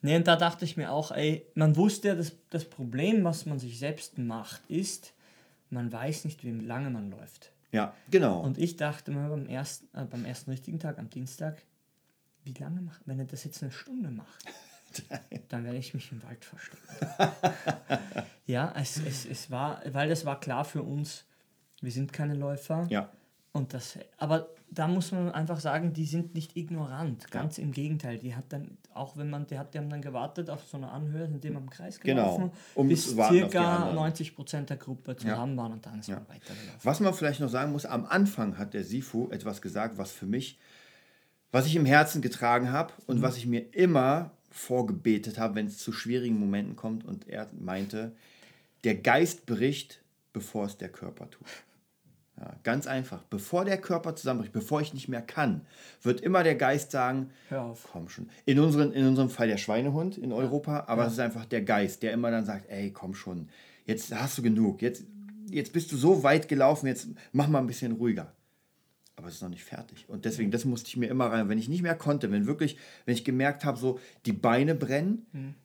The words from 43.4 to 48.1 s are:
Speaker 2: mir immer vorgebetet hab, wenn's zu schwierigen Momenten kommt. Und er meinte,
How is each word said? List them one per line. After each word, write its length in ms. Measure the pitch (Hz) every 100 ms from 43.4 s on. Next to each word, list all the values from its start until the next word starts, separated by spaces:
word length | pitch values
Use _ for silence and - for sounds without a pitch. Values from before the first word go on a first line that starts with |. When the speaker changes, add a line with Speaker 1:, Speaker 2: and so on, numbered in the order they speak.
| 120
Speaker 2:
mir 280 | 117 117 -
immer 560 | 180 156 131 151 165 - _
vorgebetet 880 | - - 127 113 98 113 107 107 107
hab, 160 | 113
wenn's 240 | 104 104 -
zu 140 | -
schwierigen 460 | 110 113 123 120 107
Momenten 360 | 101 98 101 -
kommt. 300 | 113 110 -
Und 220 | 98 -
er 200 | 107 107 -
meinte, 560 | 90 95 98 107 113